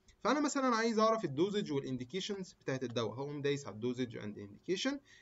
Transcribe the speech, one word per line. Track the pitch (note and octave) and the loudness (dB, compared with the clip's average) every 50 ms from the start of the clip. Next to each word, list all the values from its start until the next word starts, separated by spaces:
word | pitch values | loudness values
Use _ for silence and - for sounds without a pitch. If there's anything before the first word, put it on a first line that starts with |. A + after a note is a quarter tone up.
| _ - - _ - | _ -20 -10 _ 2
فانا | G#3 C4+ D4+ | 2 2 4
مثلًا | D4 C4+ - C#4 C4+ B3+ A#3 | 2 2 2 2 2 4 4
عايز | A3 A3+ A#3 G#3+ A3 | 4 4 4 4 6
اعرف | A3 A3 A3 A3 G3 | 6 6 6 4 0
الدوزج | D3 C3+ C#3 F3+ G#3 G3 G#3 E3+ D3+ | -2 2 2 2 2 2 0 0 0
والانديكيشنز | C#3+ C#3 C#3 C3 C3 B2 B2 - F3+ F#3+ - - G3+ G3 F3+ - - | -2 -2 -2 -2 -4 -4 -6 -4 -6 -4 -4 -4 -4 -6 -8 -10 -12
بتاعت | _ - C#3+ C3+ B2+ - | _ -4 -2 -2 -2 -2
الدواء، | A#2+ A#2 A#2+ A2+ G2+ G#2+ | -2 0 0 -2 -2 -2
هقوم | C3 C#3 D3 D3 D3 | -4 -6 -6 -4 -2
دايس | C3+ C#3 C#3+ C#3 - | 0 0 0 0 -2
على | G#2 G2+ | -8 -8
الدوزج | G#2+ A#2 B2+ A#2+ B2+ B2+ A2+ A2+ | -4 -2 -2 0 0 -2 -4 -4
اند | A#2+ G#2+ G#2 G#2+ | -8 -8 -8 -8
indication، | A2 G2+ G2+ G#2 - - - F#3+ F#3+ - C4 C#4+ C#4 - - - - | -8 -12 -14 -16 -10 -4 -2 -2 0 0 -2 -2 -4 -8 -14 -20 -20